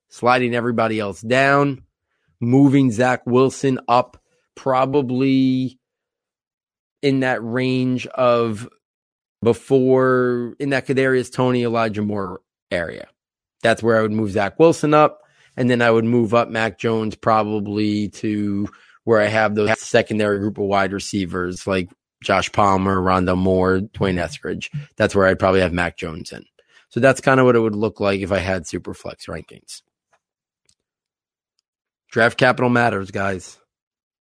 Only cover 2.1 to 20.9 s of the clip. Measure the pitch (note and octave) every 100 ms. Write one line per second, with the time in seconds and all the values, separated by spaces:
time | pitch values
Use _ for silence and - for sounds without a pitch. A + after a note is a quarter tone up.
2.1 | _ _ _ A#2+ C3 C#3+ C#3 C3 G#2+ B2+
3.1 | B2 - B2 C3 - C#3 B2+ - A#2+ -
4.1 | - _ _ _ - C#3 B2+ C3+ D3 B2+
5.1 | B2+ C3+ C3+ C3 C3 B2+ - _ _ _
6.1 | _ _ _ _ _ _ _ _ _ C#3+
7.1 | C3+ C3 A2+ A2+ B2 B2+ C3 B2+ B2+ -
8.1 | - B2 A#2+ A#2 G#2+ A#2 _ _ _ _
9.1 | _ _ _ A#2 A2+ - C3+ B2+ C3 C3
10.1 | B2+ B2 A#2+ A#2+ - C#3 C3 - C3 C3
11.1 | B2+ B2 - B2+ B2 A#2+ A2+ A2+ G#2 G#2
12.1 | G#2 F#2+ F#2 _ _ _ F2+ E2 - -
13.1 | _ _ _ _ _ A#2 A2 A2+ A2+ A2
14.1 | G#2+ G#2+ G2 G2 - E3 D#3 D3+ D3+ D3+
15.1 | - _ _ _ - B2 B2 A#2+ A2+ A2+
16.1 | A#2+ A2 A#2 A#2+ A2+ A2+ F#2+ A#2+ A2+ A2
17.1 | - - A2 G#2 G#2+ G2+ G#2 G#2+ G#2 G2+
18.1 | - A2 G#2+ G#2 G2+ G#2 - _ _ -
19.1 | A2 G#2 A2 G#2+ G#2 G#2 A2 - A#2+ G#2
20.1 | G#2+ G#2 G2+ G#2 G2+ G2+ G2 G2